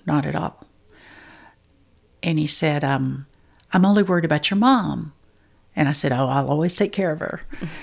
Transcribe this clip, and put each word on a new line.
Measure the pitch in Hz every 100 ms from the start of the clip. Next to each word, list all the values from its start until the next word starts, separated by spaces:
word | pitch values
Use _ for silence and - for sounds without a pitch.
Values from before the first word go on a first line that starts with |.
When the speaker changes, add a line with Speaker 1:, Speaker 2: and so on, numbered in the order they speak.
| -
Speaker 1:
not | 151 143
at | -
all." | - - - _ _ - - - - - - _ _ _ _ _ _ _
And | 170 156
he | 151
said, | - 160 147
um, | 139 139 131 135 139 _ _ _ _
"I'm | 185 190
only | 202
worried | 185 175 165
about | 151 -
your | 196
mom." | 240 262 170 127 151 - _ _ _ _ _ -
And | 143
I |
said, | 147 143
"Oh, | 127 131
I'll | 135 135
always | 147 170 -
take | 160
care | - 180
of | 156
her." | - - - -
Speaker 2:
<laughs> | 160 -